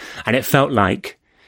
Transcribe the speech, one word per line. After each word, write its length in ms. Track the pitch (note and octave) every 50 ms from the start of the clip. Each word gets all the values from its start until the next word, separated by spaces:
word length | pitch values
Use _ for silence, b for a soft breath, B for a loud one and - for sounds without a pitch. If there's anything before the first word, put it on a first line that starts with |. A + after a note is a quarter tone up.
| B B B B B
And 100 | - A2+
it 80 | C3+ -
felt 280 | - - C#3+ C#3 C#3+
like 480 | C#3 A2+ G2+ F#2 G#2 - - - - _ b b b b b